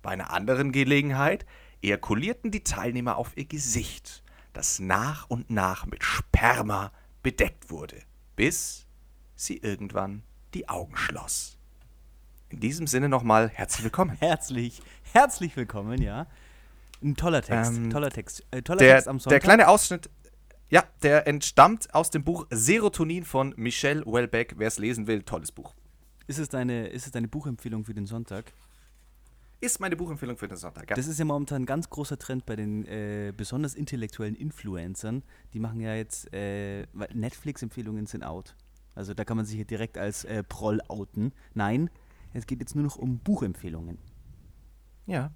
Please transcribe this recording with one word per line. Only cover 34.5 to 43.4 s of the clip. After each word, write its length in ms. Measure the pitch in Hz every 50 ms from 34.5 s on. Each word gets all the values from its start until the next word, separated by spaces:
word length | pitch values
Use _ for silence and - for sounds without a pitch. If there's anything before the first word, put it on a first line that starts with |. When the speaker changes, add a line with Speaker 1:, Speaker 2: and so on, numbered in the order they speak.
| - - - 104 92 85 82 92 95 - - 110 117 135 - - - - _ -
Speaker 2:
Die 80 | - 110
machen 200 | 113 113 110 113
ja 140 | 110 110 110
jetzt, 380 | 110 110 107 - - - -
äh, 540 | - 98 101 98 101 101 101 98 98 101 - - -
weil 140 | 95 104 -
Netflix-Empfehlungen 920 | - 117 110 107 - - - 147 135 - 127 110 - 127 113 107 107 107 107
sind 160 | 104 - - -
out. 300 | 64 80 92 - - - - - - - - _ _ _
Also 180 | - 101 98
da 120 | 101 104 107
kann 120 | - 117
man 80 | 113 110
sich 140 | 104 107 107
ja 60 | 107
direkt 340 | 101 113 104 113 110 - 87
als, 260 | 95 104 104 - -
äh, 180 | - 110 107
Proll 380 | 98 - - - 107 107 107 110 - -
outen. 440 | 90 107 98 - - 104 107 135 - - - -
Nein, 380 | - 110 104 101 110 131 165 175 - - - - - _ - -
es 140 | - 127 113
geht 140 | - 127 120
jetzt 140 | 123 - -
nur 100 | 147 147
noch 120 | 143 -
um 220 | - 127 127 123 120
Buchempfehlungen. 800 | - 196 208 180